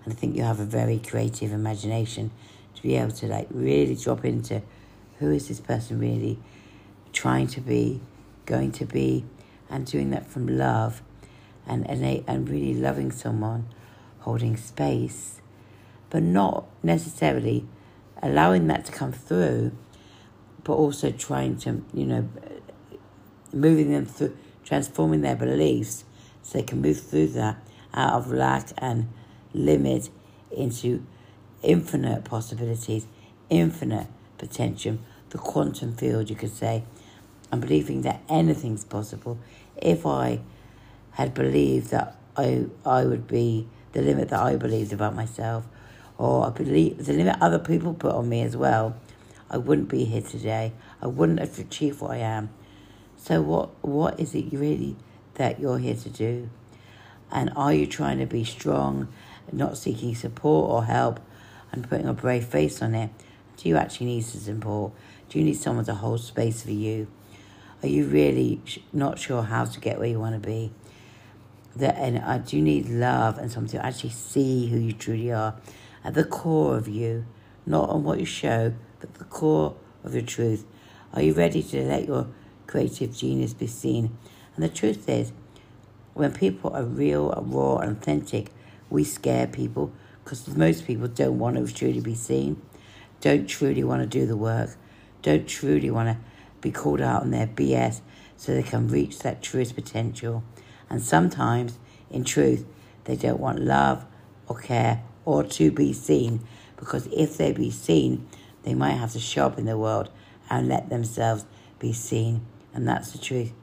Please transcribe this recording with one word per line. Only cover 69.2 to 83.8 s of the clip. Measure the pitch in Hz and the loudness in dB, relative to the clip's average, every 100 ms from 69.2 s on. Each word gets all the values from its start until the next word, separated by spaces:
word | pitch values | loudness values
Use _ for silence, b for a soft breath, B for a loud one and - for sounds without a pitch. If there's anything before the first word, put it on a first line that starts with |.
| - 123 | -4 -2
how | 110 120 | 0 -2
to | 120 - | -2 -4
get | 113 104 | -4 -2
where | 113 | -2
you | 113 | 0
wanna | 110 113 | -2 -4
be? | 104 110 113 - B B B B B B B - - | -4 -4 -6 -10 B B B B B B B -20 -18
That, | 113 135 - | -2 0 2
and, | 131 120 | 0 -2
uh, | - 123 | 0 -2
do | 117 147 | 0 2
you | |
need | 151 147 117 | 4 4 0
love | 117 123 127 113 110 | 0 2 4 2 0
and | 120 | -6
someone | 117 113 | -6 -6
to | - | -4
actually | 127 127 123 | -6 -6 -8
see | 113 - 139 131 127 120 | -8 -2 2 2 2 2
who | 117 | 0
you | 117 | 0
truly | 107 - 113 120 | -4 -4 -2 -2
are | 113 110 110 B B B B | 0 -2 -4 B B B B
at | - | -2
the | 147 | 0
core | - - 165 156 147 123 | 0 -2 0 2 4 0
of | 110 | -2
you, | 104 117 117 117 B B B - | -2 -2 -2 -6 B B B 0
not | 151 - | 2 2
on | 156 | 0
what | 151 - | 0 -2
you | |
show, | 170 - 147 113 113 117 - - | -2 -4 0 2 0 -2 -12 -18
but | - | -18
the | - | -18
core | - - 156 156 151 - - - | -14 0 2 4 2 -4 -20 -16
of | - | -6
your | 123 | -4
truth? | 120 - 117 107 - B B B B | -4 -2 0 0 -4 B B B B
Are | - | 2
you | 78 | 4
ready | 78 85 160 | 6 4 2
to | - 139 | -2 -2
let | 131 143 - | 0 -2 0
your | 131 120 B B B - | -2 -2 B B B -4
creative | 147 127 - 120 | -2 -2 -2 -6
genius | - 127 131 123 | -4 -2 0 -2
be | - 117 | -4 -8
seen? | - | -4